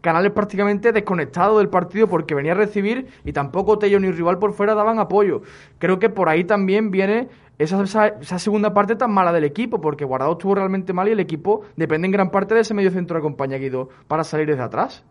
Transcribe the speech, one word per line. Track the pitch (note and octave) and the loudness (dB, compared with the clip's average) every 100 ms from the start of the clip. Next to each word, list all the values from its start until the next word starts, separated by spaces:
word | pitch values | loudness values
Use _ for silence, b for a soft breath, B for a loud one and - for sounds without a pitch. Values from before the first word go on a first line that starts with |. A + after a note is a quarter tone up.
Canales | - E3 G3 | 0 2 2
prácticamente | G3+ G3+ F#3+ G3+ G#3 A3+ | 0 -4 -2 0 2 2
desconectado | G#3+ G#3 F#3 C#3+ F3 F#3+ G#3+ | 2 0 -2 -2 0 2 4
del | G3+ | 2
partido | F#3+ F3 G3+ A3 | 0 -2 0 2
porque | F3 - | 2 -2
venía | D3 C#3+ | -2 0
a | F3+ | 0
recibir | G#3 G#3 G3 A#3 C4 B | 0 0 -2 -2 -6 B
y | - | -8
tampoco | - C#3+ E3+ G3 G#3 | -6 -4 -2 0 2
Tello | G#3 G3 | 4 4
ni | F#3+ | 2
Rival | E3 E3+ F3+ | 0 0 0
por | G#3 | -2
fuera | - G3+ | 0 0
daban | G#3+ G#3+ A3+ | 2 2 0
apoyo. | G3 F#3 G#3 B2+ B B B - | 2 2 2 0 B B B -4
Creo | E3+ F#3 | 0 2
que | A3 | 0
por | F#3+ F3 | 2 2
ahí | D#3+ | 2
también | F3 G#3 F#3+ G3 A3 | 2 0 2 2 0
viene | F#3+ F#3+ A3 B3+ B B _ | 0 0 0 -4 B B _
esa, | D#3 G3 | -2 0
esa, | G3 G#3+ G#3+ | 0 2 2
esa | G#3+ D3+ F3+ | 0 -8 -6
segunda | G#3 G#3 G#3 | -2 0 2
parte | G3 G3+ A3 | 2 0 0
tan | B3 | 0
mala | G3+ F3+ | 2 2
del | E3+ | 2
equipo, | D3 D3 A#3+ A3+ | 0 -2 -4 -4
porque | D#3 C#3+ | -4 -4
Guardado | C#3 C3 C#3 | -4 -2 -2
estuvo | E3+ F#3+ G3 | -2 -2 0
realmente | F#3+ F#3+ F#3 | 0 -4 -4
mal | F3+ G3 | -2 0
y | |
el | A3 | 0
equipo | D#3 D#3 E3 G#3+ G#3+ - | -2 -4 -2 -2 -2 -6
depende | E3 D#3 F3+ | -2 0 0
en | |
gran | G3 F#3 | 0 2
parte | G3 G3 | 0 2
de | A3 | 2
ese | A3+ | 2
medio | G#3 G3 | 2 0
centro | F3+ F3 | 0 -4
de | E3 | -2
acompaña | D3+ C#3+ C#3 C3+ | -4 -4 -6 -4
Guido | C3+ B2+ C3 B _ | -4 -6 -8 B _
para | D#3 | -4
salir | D#3 D3+ D3+ | -2 -2 0
desde | C#3+ | -2
atrás. | A#2 A#2 A#3 - _ | -2 -4 -4 -6 _